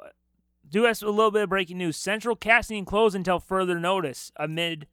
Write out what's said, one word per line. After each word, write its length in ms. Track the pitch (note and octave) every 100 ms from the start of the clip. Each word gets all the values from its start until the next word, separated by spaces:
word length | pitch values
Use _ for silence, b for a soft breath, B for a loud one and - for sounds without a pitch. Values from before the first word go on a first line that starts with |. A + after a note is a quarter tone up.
| - _ _ _ _ _ D3
do 160 | E3+ A#3
us 160 | A3
a 60 | G#3
little 240 | G#3 A3
bit 120 | G#3
of 60 | G3+
breaking 280 | F#3+ F3 F3+
news. 180 | F3 D3
Central 400 | - G#3+ G#3+ A3+
Casting 480 | G#3+ A#3 - A3
closed 320 | F#3 G3 A3 G3
until 240 | F3+ F3
further 400 | - F#3+ F#3 F3
notice 540 | E3+ F#3+ D#3 B2 - -
amid 520 | D#3 D#3+ E3+ D#3+ D3+